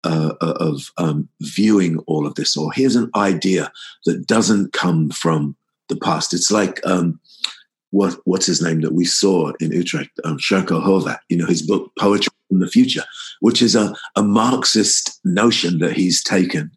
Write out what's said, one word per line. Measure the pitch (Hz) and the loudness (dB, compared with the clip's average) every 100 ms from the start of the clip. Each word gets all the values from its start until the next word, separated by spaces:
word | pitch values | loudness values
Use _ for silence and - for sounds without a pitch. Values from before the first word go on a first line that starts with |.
uh, | 175 80 78 - | -2 -2 -2 -2
uh, | 82 - | -4 -2
of, | 85 139 - - | -2 -4 -8 -4
um, | 85 76 - _ | -2 -2 -6 _
viewing | 71 85 107 104 87 78 - | -8 0 4 4 2 -2 -4
all | 78 73 | -4 -4
of | - | -4
this, | - - | -4 -2
or | 78 | -4
here's | - 131 117 | 0 2 2
an | 110 101 | 0 0
idea | 98 85 98 92 76 - - - - | 0 0 0 0 -2 -12 -20 -6 -4
that | 80 69 | -4 0
doesn't | 113 98 104 98 | 0 2 2 0
come | - 92 82 76 | -2 0 2 0
from | - 82 78 73 - _ _ - | -2 0 0 -2 -8 _ _ -10
the | - | -4
past. | - - - | -2 -2 -2
It's | 87 - | -2 0
like, | 104 98 - - | 0 0 -4 -2
um, | 90 87 80 _ - - - _ _ _ | 0 0 -4 _ -12 -12 -12 _ _ _
what, | 98 95 - - | 0 0 -2 -2
what's | 92 92 | 0 0
his | 80 | 0
name | 85 80 | 0 0
that | 80 | 0
we | 87 87 | 0 0
saw | - 101 90 78 - | 2 2 2 0 -2
in | 80 | -2
Utrecht, | - 85 78 71 - | -2 -2 -4 -6 -8
um, | 82 73 | -6 -4
Sherko | - 95 92 82 | 0 0 2 0
Horvat, | 98 95 - - _ | 2 2 0 -8 _
you | 87 | -2
know, | 85 | 2
his | 85 | 0
book, | 78 95 - - | 0 -2 -2 -2
Poetry | 101 101 101 _ _ | 2 2 0 _ _
from | 95 | 0
the | 87 | 4
Future, | - 127 - - - - - | 4 4 0 -8 -14 -16 0
which | 107 120 | 0 4
is | 117 113 | 4 4
a, | 104 - - - | 2 -2 -6 0
a | |
Marxist | 104 104 120 254 - 110 98 - - - | 2 2 2 0 0 2 2 0 -4 -4
notion | 95 92 117 - 90 85 | -2 2 2 2 0 0
that | 85 | 0
he's | 78 90 85 | 0 0 0
taken | - 95 90 80 76 | 0 0 0 -2 -6